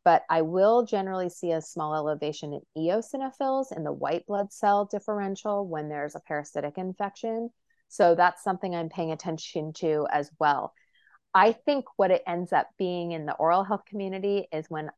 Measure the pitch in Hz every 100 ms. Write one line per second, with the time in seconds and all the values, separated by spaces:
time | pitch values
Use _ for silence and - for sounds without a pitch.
0 | 175 165 - 165 160 185 202 233 226 208
1 | 190 185 180 - 175 160 - - 151 156
2 | 151 151 151 156 151 143 _ 156 165 208
3 | 226 269 269 - 269 262 262 - 151 143
4 | 143 170 - 202 202 - 208 202 202 208
5 | - 208 196 196 214 202 190 156 151 147
6 | 147 147 - 151 147 - 147 165 185 185
7 | 202 - 226 226 233 _ _ _ _ -
8 | 175 170 180 - 202 185 190 175 160 185
9 | 160 156 175 160 - 175 156 156 165 151
10 | 147 147 147 - 151 143 - _ _ _
11 | _ _ _ 190 214 226 - 277 - -
12 | 190 180 - 175 180 156 - - 185 175
13 | 170 165 151 - 160 180 190 202 - 202
14 | 190 190 202 202 - 156 156 156 156